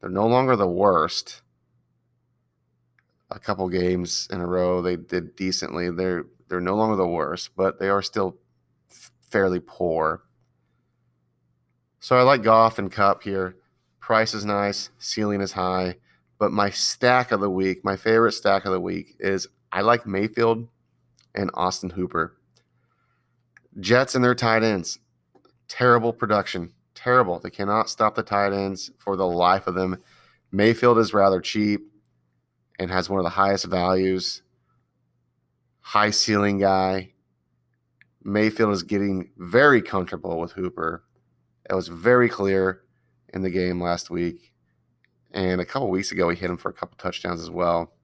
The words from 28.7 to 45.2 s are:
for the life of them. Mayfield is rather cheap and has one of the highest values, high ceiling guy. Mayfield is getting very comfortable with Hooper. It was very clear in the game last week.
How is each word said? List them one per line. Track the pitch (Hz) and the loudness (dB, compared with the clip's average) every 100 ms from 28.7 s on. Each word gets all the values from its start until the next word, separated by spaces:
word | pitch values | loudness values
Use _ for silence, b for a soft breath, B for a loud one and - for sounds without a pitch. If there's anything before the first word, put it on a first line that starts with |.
| 95 - _ | -6 -12 _
for | - 95 | -6 -2
the | 95 | -2
life | 87 90 95 95 | 2 2 2 0
of | 90 | -2
them. | 92 90 b b b b b | -2 -4 b b b b b
Mayfield | 95 107 117 123 117 | 2 2 4 4 4
is | 107 | 2
rather | 107 98 92 | 4 4 2
cheap | - 107 104 104 - _ _ _ _ _ _ _ _ _ | -2 -2 0 0 -6 _ _ _ _ _ _ _ _ _
and | 92 | -4
has | 92 90 | -2 -2
one | 98 | -2
of | |
the | 87 | -2
highest | 90 98 98 - | 0 0 0 -2
values, | 90 90 92 95 92 90 - _ _ _ _ _ _ _ _ _ _ _ _ _ _ | -2 0 2 2 -2 -4 -12 _ _ _ _ _ _ _ _ _ _ _ _ _ _
high | - 104 104 | -4 0 2
ceiling | 104 - 107 104 98 | 2 0 2 2 2
guy. | 98 95 95 95 92 _ _ _ _ _ _ _ _ _ _ _ | 2 2 0 -2 -6 _ _ _ _ _ _ _ _ _ _ _
Mayfield | - 101 107 107 110 | -4 0 0 2 0
is | 98 | 0
getting | 87 104 101 95 90 _ | -2 -2 0 -4 -6 _
very | 87 110 147 127 | 0 4 6 4
comfortable | 95 98 90 90 82 82 | 2 -4 -4 -8 -6 -6
with | 85 | -6
Hooper. | - 92 87 82 85 _ _ _ _ _ _ - | -6 -8 -4 -6 -6 _ _ _ _ _ _ -4
It | |
was | 95 85 | -4 -4
very | 85 98 123 120 | -2 4 6 6
clear | - 98 95 95 92 _ _ _ _ _ | 2 0 2 2 -2 _ _ _ _ _
in | 92 | -6
the | 95 | -4
game | 90 90 87 | -2 -2 -2
last | 87 87 - | -2 -4 -4
week. | 87 87 85 _ _ _ _ _ _ _ _ | -4 -4 -6 _ _ _ _ _ _ _ _